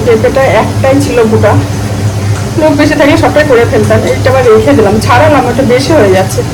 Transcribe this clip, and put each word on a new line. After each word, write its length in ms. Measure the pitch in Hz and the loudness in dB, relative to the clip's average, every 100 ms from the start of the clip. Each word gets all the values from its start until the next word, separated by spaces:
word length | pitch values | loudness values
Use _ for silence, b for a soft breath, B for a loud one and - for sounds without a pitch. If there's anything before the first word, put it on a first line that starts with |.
| - | 0
পেঁপেটা 380 | 220 247 269 | 0 0 0
একটাই 580 | 269 208 - - 269 277 | 0 0 -2 -2 0 0
ছিল 160 | 277 240 | 0 0
গোটা, 300 | 220 214 202 - - - - - - - - - - - | 0 0 0 0 -2 -4 -6 -4 -4 -4 -4 -4 -4 -2
লোক 140 | 311 | 0
বেশি 220 | 285 294 294 | 0 0 0
থাকলে 220 | 285 - | 0 0
সবটাই 280 | 285 - 302 | 0 0 2
করে 160 | 233 240 | 2 2
ফেলতাম। 280 | 233 208 220 | 0 0 0
এইটা 260 | - 262 269 | 0 -2 0
আবার 140 | 262 | 0
রেখে 300 | 240 220 220 | 2 2 4
দিলাম, 260 | 277 208 214 | 2 2 0
ছাড়ালাম, 460 | - 240 311 285 240 | 0 2 2 2 0
ওটা 180 | 240 | -2
বেশি 300 | 220 247 285 | 0 0 0
হয়ে 180 | 311 202 | 2 2
যাচ্ছে। 280 | 190 185 - - | 0 -2 -4 -4